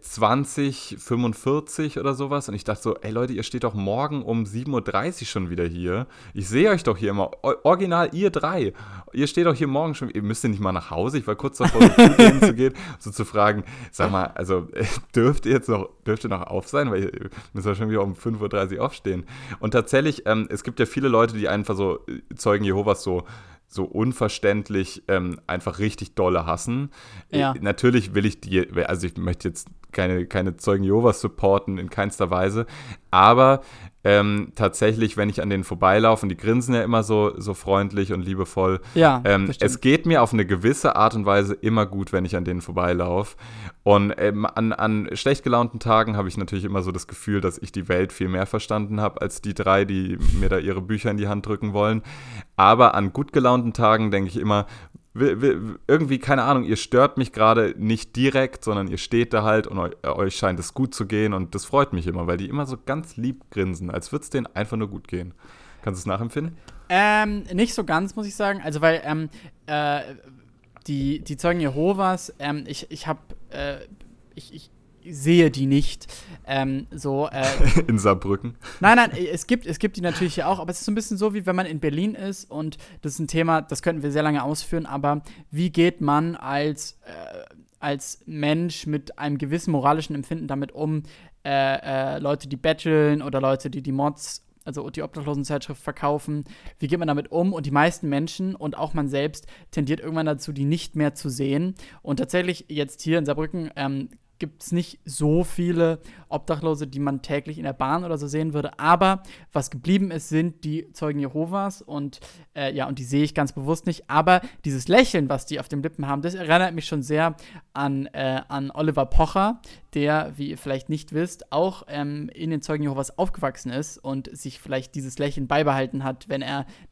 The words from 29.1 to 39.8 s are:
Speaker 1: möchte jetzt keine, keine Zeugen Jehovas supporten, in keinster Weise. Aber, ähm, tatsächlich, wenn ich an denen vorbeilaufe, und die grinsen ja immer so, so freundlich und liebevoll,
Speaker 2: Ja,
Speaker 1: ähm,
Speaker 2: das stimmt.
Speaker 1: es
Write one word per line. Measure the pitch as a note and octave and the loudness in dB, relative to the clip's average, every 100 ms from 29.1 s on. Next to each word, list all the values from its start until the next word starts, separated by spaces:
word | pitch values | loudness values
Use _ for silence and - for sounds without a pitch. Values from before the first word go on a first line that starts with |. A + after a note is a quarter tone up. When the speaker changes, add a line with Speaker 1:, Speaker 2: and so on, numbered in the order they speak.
| F2 | -4
Speaker 1:
möchte | F2+ F2 F2+ | -4 -4 -6
jetzt | - - - - | -8 -16 -20 -10
keine, | - F2+ F2+ E2+ | -4 -2 -2 -2
keine | G2 F#2 E2+ | -2 -2 -2
Zeugen | - G2 | 0 2
Jehovas | F#2+ G#2+ A#2+ - | 4 4 4 2
supporten, | G2+ - G2 G2 - F#2+ | -4 0 2 2 0 -6
in | F2+ | -6
keinster | - G2+ - F#2 | -4 -4 -2 0
Weise. | F#2 G2 A2 A2+ - B2 G2+ - | 2 0 0 -6 -10 -16 -16 0
Aber, | F#2 G2+ B2 C3 C3+ - - F2 _ | 8 8 10 8 6 0 -20 -20 _
ähm, | G2+ G#2 G#2 G#2 - - | 4 6 6 0 -4 0
tatsächlich, | G2+ - G#2+ A2 A2 - | 0 4 2 2 0 0
wenn | G#2 | -2
ich | - | 0
an | G2 | 0
denen | G2 | -2
vorbeilaufe, | F2+ F2 F#2 G#2 A2+ A2 | -2 2 4 6 6 4
und | G2+ | 0
die | F2 | -2
grinsen | G#2 B2 B2 A#2+ | 2 2 2 0
ja | |
immer | G#2+ A2+ | 2 0
so, | G#2 G#2+ G#2 - | 2 2 2 0
so | G#2 F#2 | -8 -6
freundlich | - G2 G2+ G2+ G2 | 2 2 2 -2 -2
und | F#2 | -2
liebevoll, | F2+ F#2+ F2+ G2 F#2 F#2 - | -4 -4 -4 0 0 0 -2
Speaker 2:
Ja, | E3 D#3+ B2+ A2+ | 4 6 6 4
Speaker 1:
ähm, | G2 G2 | 4 2
Speaker 2:
das | - | 0
stimmt. | B2+ | 0
Speaker 1:
es | B2 | 2